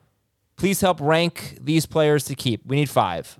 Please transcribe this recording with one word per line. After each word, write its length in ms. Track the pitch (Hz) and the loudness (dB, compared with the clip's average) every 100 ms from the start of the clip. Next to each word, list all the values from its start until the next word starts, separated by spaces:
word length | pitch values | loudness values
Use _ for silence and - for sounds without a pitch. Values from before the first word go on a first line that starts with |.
| _ _ _ _ _ - | _ _ _ _ _ -4
Please 240 | 185 190 | -2 2
help 180 | 190 165 | 0 2
rank 560 | 147 160 170 - - - | 2 2 0 -4 -16 -10
these 240 | 131 160 - | 0 0 0
players 400 | 160 151 147 - | 0 2 2 -2
to 100 | 139 | -4
keep. 300 | 131 107 - | -2 -2 -2
We 100 | 139 | -2
need 140 | 147 | 0
five. 500 | 127 101 85 - | 0 0 -2 -10